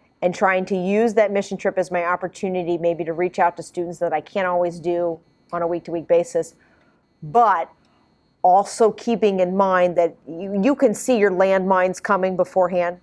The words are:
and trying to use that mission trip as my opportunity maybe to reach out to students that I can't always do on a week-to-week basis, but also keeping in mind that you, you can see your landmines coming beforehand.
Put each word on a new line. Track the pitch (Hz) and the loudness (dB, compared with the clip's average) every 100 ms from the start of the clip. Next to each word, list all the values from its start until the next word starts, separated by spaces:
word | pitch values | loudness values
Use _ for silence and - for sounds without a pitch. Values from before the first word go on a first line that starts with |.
| _ - | _ -4
and | 180 - | -4 0
trying | 190 185 185 | 0 0 -2
to | 185 | -4
use | 180 208 233 | 0 0 2
that | 214 202 | 2 2
mission | 202 - 185 | 0 -4 -4
trip | 196 185 | -2 -2
as | 175 | -4
my | 175 | -4
opportunity | 170 180 175 - 190 185 170 170 | -2 -4 -6 -8 -6 -4 -4 -2
maybe | 170 165 160 | -2 -2 -6
to | |
reach | 160 180 - | -4 -4 0
out | 175 170 | -2 -2
to | |
students | 160 180 175 165 | -12 -8 -8 -4
that | 170 | -4
I | 156 | -4
can't | - 202 180 | -6 -4 -2
always | 180 175 170 | 0 -2 -2
do | 165 175 170 160 _ _ - | -4 -2 -2 -6 _ _ -12
on | 170 | -6
a | 170 | -4
week-to-week | 170 170 165 147 | -4 -6 -8 0
basis, | 170 170 165 160 _ _ _ _ _ _ _ | 0 2 -4 -4 _ _ _ _ _ _ _
but | 151 233 220 175 - _ _ _ _ _ _ - | 0 2 4 2 -2 _ _ _ _ _ _ 0
also | 185 190 202 - 220 | 4 4 2 2 2
keeping | 214 - 220 214 190 | 2 -4 0 2 2
in | 180 190 | 0 2
mind | 190 180 180 170 | 2 4 2 2
that | 170 - 135 | 0 -2 -16
you, | 165 196 202 | -12 -6 0
you | 226 285 | 0 2
can | 254 - | 0 0
see | - 233 | 0 2
your | 202 | 2
landmines | 180 190 190 185 185 185 175 | 2 2 2 2 2 2 -2
coming | - 190 185 180 | -2 0 0 0
beforehand. | 175 190 175 180 175 180 | 0 2 2 0 -2 -6